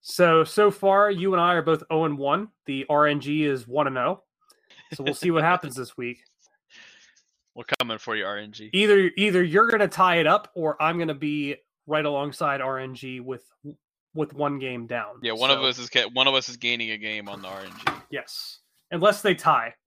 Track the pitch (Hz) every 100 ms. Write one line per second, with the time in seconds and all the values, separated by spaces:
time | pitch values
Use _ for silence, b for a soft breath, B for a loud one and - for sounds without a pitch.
0 | - - 180 160 156 - 208 - 196 196
1 | 208 196 190 185 175 175 156 156 - 160
2 | 160 143 139 165 214 _ - 135 135 147
3 | 147 147 139 151 151 135 113 131 143 131
4 | 123 185 _ _ b b b b b -
5 | 139 143 180 165 160 180 151 123 123 -
6 | 120 120 _ _ _ _ _ b b b
7 | b b _ _ _ - 117 - 120 110
8 | - 107 95 101 107 104 107 185 208 202
9 | 185 - 208 180 180 175 220 226 190 -
10 | 185 170 151 202 - - 160 147 156 170
11 | 165 143 147 147 143 143 _ _ - 151
12 | 151 143 143 135 151 139 131 131 131 127
13 | 131 127 123 123 _ _ 143 151 _ _
14 | _ 156 151 139 143 143 131 123 117 120
15 | 107 - 117 110 127 135 131 123 120 127
16 | 110 123 135 135 127 120 120 120 113 107
17 | 107 107 101 101 95 95 95 101 - -
18 | - 143 - - - - _ _ _ 175
19 | 196 202 208 170 165 139 117 -